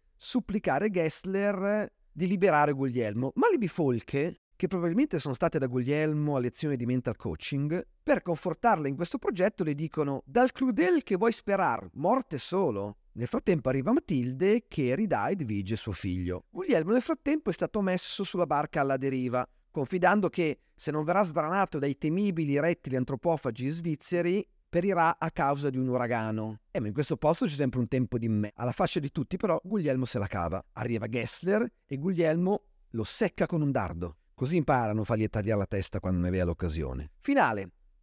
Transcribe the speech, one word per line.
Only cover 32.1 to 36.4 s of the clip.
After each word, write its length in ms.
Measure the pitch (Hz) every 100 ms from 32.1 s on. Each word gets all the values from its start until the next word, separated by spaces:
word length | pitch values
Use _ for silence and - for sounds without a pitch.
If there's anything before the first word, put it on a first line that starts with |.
| 175 165 165 180 208 - _ _
lo 140 | 113
secca 420 | 107 - 117 - 160
con 160 | 170
un 80 | 147
dardo. 480 | 127 95 85 85 - _
Così 220 | - 131 175
impara 340 | 147 135 113
a 40 | 107
non 100 | 104
fargli 240 | 113 110
tagliare 300 | 110 101 107
la 80 | 98
testa 320 | 101 95 101
quando 220 | 92 90
ne 60 | 87
aveva 180 | 92